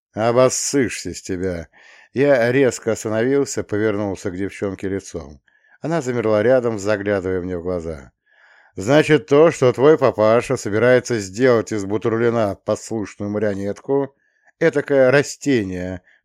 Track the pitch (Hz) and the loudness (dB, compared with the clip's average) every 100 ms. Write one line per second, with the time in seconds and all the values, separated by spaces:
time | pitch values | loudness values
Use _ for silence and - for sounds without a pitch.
0 | _ 104 113 120 131 - - 143 110 - | _ -2 2 4 4 2 -2 0 0 -4
1 | 95 85 - 92 95 87 82 _ _ _ | -12 -12 -8 -6 -4 -6 -10 _ _ _
2 | _ 113 143 131 117 131 127 - 113 107 | _ 0 2 4 2 2 2 0 -4 -4
3 | 110 110 123 139 135 - 95 104 110 101 | -4 -2 0 0 -2 -6 -6 -2 -2 -2
4 | 104 90 104 90 98 - 101 92 98 95 | -4 -6 -8 -6 -8 -6 -8 -6 -6 -6
5 | - 82 73 73 _ _ _ _ 147 165 | -8 -14 -14 -20 _ _ _ _ -6 -4
6 | 127 120 110 107 110 131 120 110 98 104 | -4 -2 0 2 4 2 0 -4 -2 -2
7 | 101 101 92 92 90 90 87 90 82 78 | -2 -2 -2 -4 -6 -8 -6 -6 -6 -12
8 | 62 _ _ _ _ _ _ - 98 147 | -16 _ _ _ _ _ _ -8 2 2
9 | 151 151 - 143 165 - 127 117 143 156 | 4 2 4 4 4 4 2 4 4 4
10 | 127 104 107 120 117 127 107 104 120 127 | 2 2 4 2 0 -4 -4 0 4 2
11 | - 117 95 98 131 117 - 110 98 104 | 2 -4 -6 0 4 4 0 -6 -4 -4
12 | 117 113 120 117 104 92 - 107 - 113 | -2 0 0 0 -2 -4 -4 -4 -4 -8
13 | 95 - 104 104 107 98 101 98 - 139 | -8 -8 -6 -4 -2 -4 -6 -8 -4 -4
14 | 135 _ _ _ _ - 165 143 139 139 | -4 _ _ _ _ -2 -2 0 0 4
15 | 127 143 135 - 143 127 95 90 90 90 | 6 4 2 -4 0 0 0 -6 -8 -10
16 | _ _ | _ _